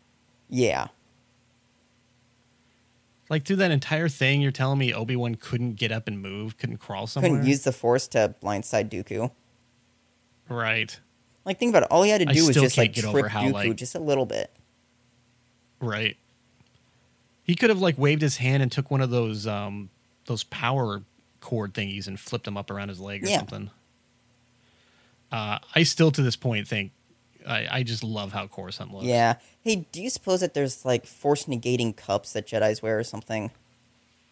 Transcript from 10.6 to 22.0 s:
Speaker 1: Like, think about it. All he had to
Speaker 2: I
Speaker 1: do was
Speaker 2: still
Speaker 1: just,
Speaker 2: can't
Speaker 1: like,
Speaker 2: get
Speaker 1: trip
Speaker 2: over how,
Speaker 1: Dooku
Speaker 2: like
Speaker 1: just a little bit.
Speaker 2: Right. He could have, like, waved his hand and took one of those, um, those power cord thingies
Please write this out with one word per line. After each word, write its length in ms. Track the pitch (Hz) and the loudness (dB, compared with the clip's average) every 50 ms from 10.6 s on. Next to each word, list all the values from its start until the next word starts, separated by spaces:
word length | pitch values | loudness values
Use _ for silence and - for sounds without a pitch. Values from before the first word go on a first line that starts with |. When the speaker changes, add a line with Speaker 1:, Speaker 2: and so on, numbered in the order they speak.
| 117 110 110 113 110 - - - - _ _ _ _ _ _ _ _ | 0 0 0 0 -2 -4 -8 -14 -18 _ _ _ _ _ _ _ _
Speaker 1:
Like, 140 | 196 196 - | -6 -4 0
think 100 | 247 240 | 0 4
about 140 | 226 170 - | 6 6 6
it. 40 | - - | 6 6
All 100 | 165 190 | 6 6
he 80 | 208 | 6
had 120 | 214 208 180 | 6 4 4
to 60 | 143 | 4
Speaker 2:
I 40 | 139 | 6
Speaker 1:
do 80 | 151 165 | 6 6
was 40 | 156 | 6
Speaker 2:
still 140 | 127 147 139 | 6 6 6
Speaker 1:
just, 100 | 127 - | 6 6
Speaker 2:
can't 140 | - 120 107 | 4 4 4
Speaker 1:
like, 60 | - | 2
Speaker 2:
get 80 | 117 107 | 0 -2
Speaker 1:
trip 120 | 107 107 | 2 2
Speaker 2:
over 140 | 143 - - | 2 2 2
how, 160 | 107 107 107 | 0 0 0
Speaker 1:
Dooku 80 | 135 135 | 2 2
Speaker 2:
like 240 | 101 101 98 110 | 2 0 0 0
Speaker 1:
just 180 | 104 123 123 - | -2 -4 -6 -6
a 60 | - | -4
little 260 | 160 147 143 135 131 | 0 0 2 2 2
bit. 240 | 107 - 53 50 - _ - _ _ _ _ _ _ _ _ _ _ _ _ _ _ _ _ _ _ _ _ _ _ _ _ | 0 -2 -4 -4 -6 _ -18 _ _ _ _ _ _ _ _ _ _ _ _ _ _ _ _ _ _ _ _ _ _ _ _
Speaker 2:
Right. 380 | - 117 104 107 110 107 - - _ _ _ _ _ _ _ _ _ _ _ _ _ _ _ _ _ _ _ _ _ _ _ _ _ | -4 -4 -2 -2 -2 -2 -4 -4 _ _ _ _ _ _ _ _ _ _ _ _ _ _ _ _ _ _ _ _ _ _ _ _ _
He 100 | - 175 | -2 2
could 160 | - 247 226 | 4 4 4
have, 80 | 214 185 | 4 4
like, 160 | 190 180 151 127 | 4 2 2 4
waved 240 | 139 143 151 151 156 | 4 2 4 4 2
his 160 | 147 - - | 0 0 0
hand 240 | 123 127 135 139 135 | 0 2 2 2 2
and 80 | 123 - | 2 0
took 180 | - 135 - | -2 -2 -2
one 100 | 143 135 | 0 0
of 100 | 135 123 | 0 0
those, 360 | 120 123 117 110 107 104 104 | 0 0 -2 -2 -4 -6 -6
um, 440 | 110 104 101 104 104 101 104 101 95 - _ _ _ _ _ _ | -6 -6 -6 -6 -8 -8 -10 -12 -16 -20 _ _ _ _ _ _
those 180 | - 120 107 - | -8 -8 -8 -8
power 580 | - - - 147 120 131 139 127 110 101 98 98 - _ _ _ _ _ _ | -10 -8 -4 -2 0 0 0 0 -2 -4 -6 -10 -14 _ _ _ _ _ _
cord 320 | - - 127 113 104 101 92 | -10 -6 -4 -4 -4 -4 -6
thingies 360 | - 104 98 95 98 | -6 -6 -6 -6 -8